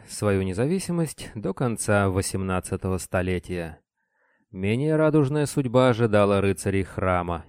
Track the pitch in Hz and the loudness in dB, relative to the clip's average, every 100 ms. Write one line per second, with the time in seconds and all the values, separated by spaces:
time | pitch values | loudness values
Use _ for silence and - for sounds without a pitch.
0 | - - 104 98 95 92 135 190 - 175 | -14 -4 0 0 0 -2 -2 -2 -2 -4
1 | 160 - - - 101 190 127 110 - 104 | -4 -6 -12 -8 -8 -2 -2 -2 2 2
2 | 98 95 - 95 95 92 - 95 95 92 | 2 0 -2 -4 -2 -4 -4 -6 -2 -4
3 | - 95 90 90 - 90 82 80 _ _ | -2 -2 -2 -2 -4 -8 -8 -12 _ _
4 | _ _ _ _ _ 95 98 117 151 156 | _ _ _ _ _ -6 -2 0 0 2
5 | 156 151 131 151 143 - 127 123 127 113 | 4 4 2 0 -2 -2 2 4 4 4
6 | 117 104 101 98 98 95 101 98 95 - | 2 4 4 4 2 0 0 -2 -2 -2
7 | 92 90 87 85 | 0 0 0 -6